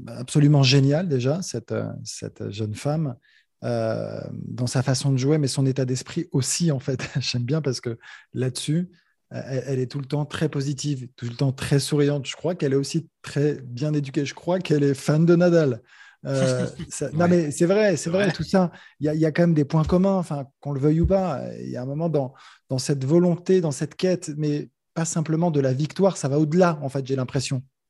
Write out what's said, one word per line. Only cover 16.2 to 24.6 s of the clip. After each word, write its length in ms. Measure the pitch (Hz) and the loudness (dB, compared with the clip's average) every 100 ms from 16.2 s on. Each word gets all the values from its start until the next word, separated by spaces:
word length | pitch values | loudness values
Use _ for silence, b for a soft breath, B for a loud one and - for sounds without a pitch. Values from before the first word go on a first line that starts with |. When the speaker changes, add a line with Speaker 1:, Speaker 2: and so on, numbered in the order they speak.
| 139 | -4
Speaker 1:
Euh, 420 | 135 131 127 - - | 0 2 2 -2 -6
Speaker 2:
<laughs> 120 | - | -12
Speaker 1:
ça, 200 | - 95 | -8 -4
non, 100 | 151 | 2
Speaker 2:
Ouais. 60 | 175 | 4
Speaker 1:
mais 220 | 175 147 | 4 2
c'est 140 | - 170 | 2 4
vrai, 260 | 202 214 | 4 4
c'est 120 | 156 | 2
Speaker 2:
C'est 60 | 170 | 0
Speaker 1:
vrai, 160 | 185 202 | 0 0
Speaker 2:
vrai. 80 | |
Speaker 1:
tout 100 | - | -2
ça. 280 | - 196 175 B B B | 0 2 2 B B B
Il 60 | 151 | -2
y 20 | |
a, 40 | 156 | 2
il 40 | |
y 60 | 156 | 2
a 60 | |
quand 120 | 151 | 4
même 100 | 175 | 4
des 120 | 151 139 | 4 2
points 180 | 156 | 2
communs, 340 | 156 180 196 190 | 2 2 4 0
enfin, 280 | 170 143 135 _ | -2 -6 -10 _
qu'on 120 | 143 | -8
le 80 | 139 | 0
veuille 220 | 151 160 | 2 4
ou 60 | 175 | 2
pas. 340 | 196 185 127 123 117 | 2 0 -4 -8 -10
Il 100 | 131 | -10
y 80 | 123 | -8
a 40 | |
un 40 | 127 | -6
moment 240 | 147 170 | -4 -2
dans, 240 | 151 131 - B B - | 0 -2 -8 B B -6
dans 80 | 131 | -4
cette 260 | - 143 131 | -2 -2 2
volonté, 560 | 170 180 165 - 190 | 4 4 2 2 2
dans 100 | 165 | 2
cette 240 | 131 147 - | -2 -6 -2
quête, 360 | 185 175 151 147 | 0 0 -4 -4
mais 320 | 151 147 | -2 -2